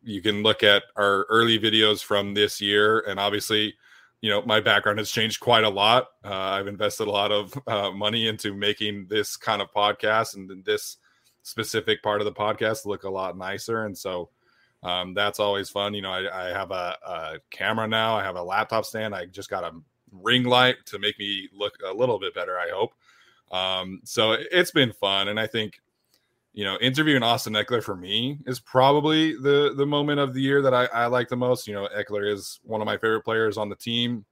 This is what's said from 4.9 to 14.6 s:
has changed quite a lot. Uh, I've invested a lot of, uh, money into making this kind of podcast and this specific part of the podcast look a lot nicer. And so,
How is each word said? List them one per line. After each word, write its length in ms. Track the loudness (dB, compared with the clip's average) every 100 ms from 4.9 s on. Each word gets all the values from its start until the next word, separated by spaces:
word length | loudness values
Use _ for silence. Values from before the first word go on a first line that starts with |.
| -2
has 120 | -2
changed 300 | -2 -2 -2
quite 240 | 4 4
a 40 | 4
lot. 400 | 4 4 4 2 _
Uh, 60 | -10
I've 380 | -6 -2 -2 -4
invested 400 | -4 -4 -2 -2
a 20 |
lot 220 | 0 2
of, 200 | 0 -2 -10 -4
uh, 240 | -2 -2
money 380 | -2 -2 0 -2
into 260 | -2 -6
making 520 | -2 -2 0 -4 -6 -2
this 280 | -2 -2 -4
kind 240 | -2 -2
of 100 | -2
podcast 640 | 0 0 2 2 2 0 -6
and 280 | -14 -10
this 340 | -2 -2 -2 -16 _ _ _ _
specific 600 | -14 -8 -4 -2 -2 -2
part 180 | 0 -2
of 60 | -2
the 60 |
podcast 540 | -2 -2 0 0 -2 -6
look 180 | -8
a 60 | -6
lot 260 | -6 -6 -6
nicer. 500 | -8 -8 -6 -4 -4
And 100 | -8
so, 320 | -8 -6 -8 _ _ _